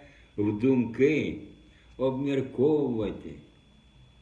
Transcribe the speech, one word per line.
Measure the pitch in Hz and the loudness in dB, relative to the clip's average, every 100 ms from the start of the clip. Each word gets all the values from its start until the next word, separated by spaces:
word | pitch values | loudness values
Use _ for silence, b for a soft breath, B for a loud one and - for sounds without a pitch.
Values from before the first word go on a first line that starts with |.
| B B B - | B B B -4
в | 104 104 | -2 2
думки, | 131 127 113 117 139 147 92 - - - b b b - | 2 4 2 2 2 4 -2 -6 -12 -20 b b b -4
обмірковувати. | 131 127 143 135 113 - 143 151 131 113 101 - 82 71 - - _ - - - - - | -2 0 -2 -2 -2 0 2 2 0 -2 -4 -6 -12 -18 -20 -20 _ -20 -20 -20 -20 -20